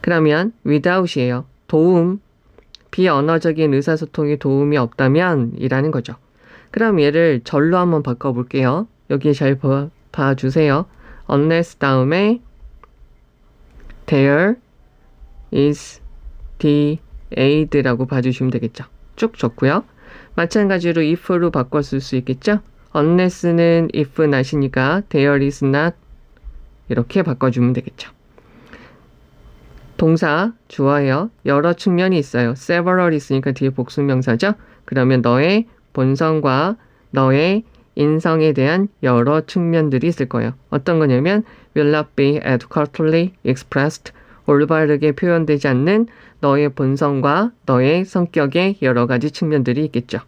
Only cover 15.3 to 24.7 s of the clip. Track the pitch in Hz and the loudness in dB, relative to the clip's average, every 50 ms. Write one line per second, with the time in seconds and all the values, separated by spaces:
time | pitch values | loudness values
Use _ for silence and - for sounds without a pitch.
15.3 | - - - - - - 139 147 147 143 - - - - - - - - - - | -20 -20 -16 -6 -2 0 0 0 0 -2 -8 -20 -20 -20 -20 -20 -20 -18 -20 -18
16.3 | - - - - - - - 151 147 147 147 147 156 160 - - - - - - | -18 -16 -18 -18 -10 -2 0 2 2 2 2 0 -2 -4 -8 -16 -20 -20 -16 -10
17.3 | - - 131 139 147 151 156 143 - 147 131 131 123 117 131 127 143 131 123 131 | -4 0 0 2 2 2 0 0 0 0 2 0 0 -2 -2 -2 -2 -2 -2 -2
18.3 | 123 - 131 127 123 120 117 - - - 135 - - - - - - - 220 226 | -2 -2 -2 -2 -2 -2 -6 -6 -10 -10 -20 -20 -20 -20 -20 -20 -8 -4 -4 -4
19.3 | - - - 120 - - - 135 147 196 - _ _ _ - - - - - - | -4 -4 -4 -4 -2 0 0 0 0 0 -4 _ _ _ -20 -20 -20 -20 -20 -10
20.3 | - - 170 170 - 220 208 196 190 180 175 175 165 165 160 151 165 170 - - | -4 -4 -4 0 0 0 2 2 0 0 0 0 0 0 0 0 0 -2 -2 -2
21.3 | 185 175 170 170 - 147 123 131 - 151 143 - - 135 135 - - 127 127 - | 0 0 0 0 0 -2 -4 -2 -2 -4 -2 -2 -4 -6 -6 -4 -4 -4 -4 -4
22.3 | 131 131 - 214 208 208 - - - - - _ - 160 147 160 170 180 185 180 | -6 -4 -2 -2 -2 -2 -4 -8 -20 -20 -20 _ -2 0 2 2 4 2 2 0
23.3 | 180 - - 175 170 170 170 170 170 165 165 156 - - 151 139 - - 160 147 | -2 -2 -2 0 2 4 4 4 4 2 0 0 -2 -4 -4 -4 -2 0 0 2
24.3 | 143 131 131 135 - 151 139 131 | 2 0 -2 -2 -2 -2 -2 -2